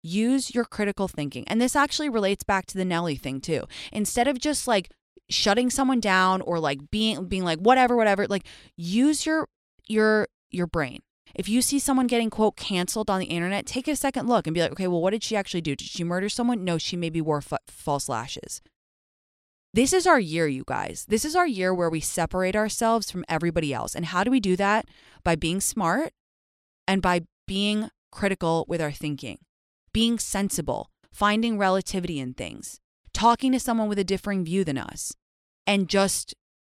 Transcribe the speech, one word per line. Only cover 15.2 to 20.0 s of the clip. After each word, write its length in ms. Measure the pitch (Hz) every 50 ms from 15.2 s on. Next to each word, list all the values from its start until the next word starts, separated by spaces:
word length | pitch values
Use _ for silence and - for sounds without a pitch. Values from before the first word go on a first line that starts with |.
| -
she 100 | - 220
actually 280 | 202 190 - - 175
do? 120 | 165 160 139
Did 140 | - - -
she 160 | - 180 175
murder 240 | 170 175 185 196 208
someone? 340 | - - 240 240 247 214
No, 140 | 180 180 170
she 180 | 160 - - -
maybe 280 | 175 175 165 160 165
wore 180 | 156 156 151 143
fa-, 180 | 139 - 156 - _ -
false 380 | - - - 156 143 143 -
lashes." 540 | - 131 110 117 - - - - - - - _ _ _ _ _ _ _ _ _ _ _ _ _ _ _ _ _ _ _ _ _ _
This 220 | - 214 262 269 370
is 120 | 370